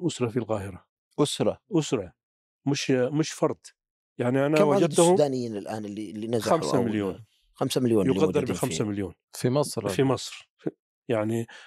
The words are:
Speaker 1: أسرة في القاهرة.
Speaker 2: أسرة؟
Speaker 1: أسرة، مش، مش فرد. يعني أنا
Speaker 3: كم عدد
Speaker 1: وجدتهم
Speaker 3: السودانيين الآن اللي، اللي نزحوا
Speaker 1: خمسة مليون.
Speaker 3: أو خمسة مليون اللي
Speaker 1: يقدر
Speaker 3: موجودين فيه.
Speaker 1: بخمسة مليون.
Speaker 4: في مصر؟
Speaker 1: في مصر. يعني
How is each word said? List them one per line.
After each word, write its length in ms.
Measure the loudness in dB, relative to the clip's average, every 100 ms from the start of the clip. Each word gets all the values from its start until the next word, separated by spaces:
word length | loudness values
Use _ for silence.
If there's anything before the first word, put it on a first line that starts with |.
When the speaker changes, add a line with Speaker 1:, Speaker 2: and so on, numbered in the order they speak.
| 0
Speaker 1:
أسرة 220 | -2 -2
في 120 | -2
القاهرة. 460 | -2 -4 -6 -12 _ _ _ 0
Speaker 2:
أسرة؟ 400 | 0 2 0 -2 -2
Speaker 1:
أسرة، 420 | -2 0 -2 -4 _ _ _ _ _ -4
مش، 260 | -2 0
مش 400 | 0 2 0 -2
فرد. 360 | -2 -2 -4 -14 _ _ _ _ -4
يعني 280 | 0 2 2
أنا 120 | 4
Speaker 3:
كم 120 | 4
عدد 140 | 4
Speaker 1:
وجدتهم 300 | 2 4 6
Speaker 3:
السودانيين 440 | 6 4 0 -4 -8
الآن 280 | -8 -8 -8
اللي، 260 | -10 -10
اللي 160 | -8 -4
نزحوا 300 | -2 2 0
Speaker 1:
خمسة 240 | 2 0
مليون. 320 | 0 0 -2
Speaker 3:
أو 60 | -6 -14 _ _
خمسة 280 | -6 -2 0
مليون 200 | 2 4
اللي 140 | 4 2
Speaker 1:
يقدر 100 | 2
Speaker 3:
موجودين 200 | 0 -2
فيه. 80 |
Speaker 1:
بخمسة 320 | -2 -2 -2 -4
مليون. 280 | -4 -6 -10 _
Speaker 4:
في 160 | -4 0
مصر؟ 380 | 0 0 -4 -4
Speaker 1:
في 160 | 0
مصر. 480 | 2 2 -4 -14 -20 _ -10 -10 _ _ -4
يعني 400 | -2 0 -2 -6 -12